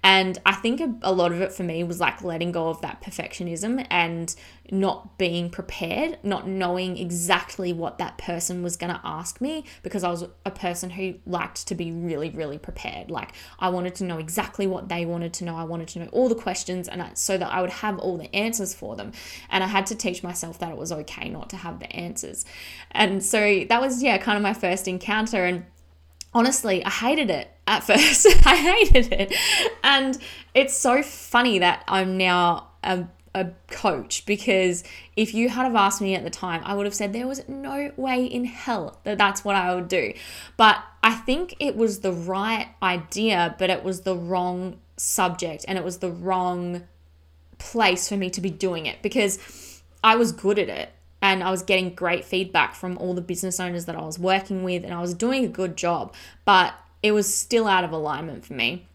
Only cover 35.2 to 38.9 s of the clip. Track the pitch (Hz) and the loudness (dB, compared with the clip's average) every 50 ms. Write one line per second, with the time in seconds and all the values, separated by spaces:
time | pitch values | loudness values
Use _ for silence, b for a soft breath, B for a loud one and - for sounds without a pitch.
35.2 | 220 220 - 220 233 247 214 247 254 262 226 214 196 196 196 - 208 190 190 175 | 0 0 2 0 0 0 2 0 0 2 4 4 4 4 2 0 -2 -2 -2 -2
36.2 | - 170 - - 185 185 165 165 - - 202 202 202 202 202 - 208 202 196 233 | -4 -6 -8 -8 -6 -6 -6 -6 -4 -4 -4 -2 -2 -4 -4 -4 -4 -4 -4 -4
37.2 | 247 254 269 269 - - 277 269 277 269 277 277 285 285 285 - 254 262 254 247 | -6 -6 -8 -8 -10 -12 -12 -10 -8 -8 -6 -6 -6 -6 -6 -6 -4 -2 0 0
38.2 | 254 247 - 240 247 240 240 - - 262 233 196 160 139 | 0 -2 -2 -4 -4 -4 -8 -8 -6 -4 -4 -4 -4 -8